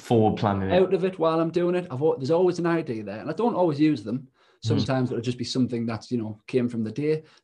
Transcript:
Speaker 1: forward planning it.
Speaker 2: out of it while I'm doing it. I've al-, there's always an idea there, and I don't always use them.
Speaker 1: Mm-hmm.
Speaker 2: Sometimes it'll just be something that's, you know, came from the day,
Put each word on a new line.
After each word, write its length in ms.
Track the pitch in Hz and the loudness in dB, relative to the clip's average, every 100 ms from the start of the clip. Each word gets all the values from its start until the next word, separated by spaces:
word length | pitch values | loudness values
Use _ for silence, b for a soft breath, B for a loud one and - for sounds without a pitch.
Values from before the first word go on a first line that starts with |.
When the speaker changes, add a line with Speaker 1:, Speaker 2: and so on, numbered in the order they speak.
Speaker 1:
forward 340 | - 117 107 87 | 2 4 4 2
planning 320 | 104 98 95 | 0 0 2
it. 120 | 175 | 2
Speaker 2:
out 100 | 180 | 2
of 120 | 180 | 2
it 140 | 185 185 | -2 0
while 220 | 160 165 | 0 2
I'm 100 | 165 | 0
doing 260 | 175 175 180 | 0 0 -2
it. 100 | 175 | -4
I've 120 | 127 | 0
al-, 140 | 160 131 | 0 0
there's 120 | 131 | 0
always 260 | 165 180 175 | 2 2 2
an 80 | 170 | 0
idea 380 | 165 151 117 | 0 -2 -6
there, 160 | 104 107 | -8 -8
and 100 | 131 | -8
I 20 | |
don't 220 | 165 233 | -2 0
always 240 | 180 175 139 | 2 2 4
use 240 | 156 131 | 2 2
them. 160 | 104 127 | -2 -6
Speaker 1:
Mm-hmm. 500 | - _ _ _ 110 | -8 _ _ _ 0
Speaker 2:
Sometimes 420 | 139 101 131 127 | 0 2 0 0
it'll 120 | 120 | -2
just 160 | 120 120 | -4 -4
be 60 | |
something 420 | 117 135 123 117 117 | -4 0 0 0 -4
that's, 240 | 110 - | -6 -4
you 80 | 123 | -6
know, 220 | 107 104 - | -4 -10 -4
came 200 | 127 120 | 0 0
from 140 | 117 | -2
the 80 | 107 | -4
day, 320 | 113 151 156 b b | -2 -2 -2 b b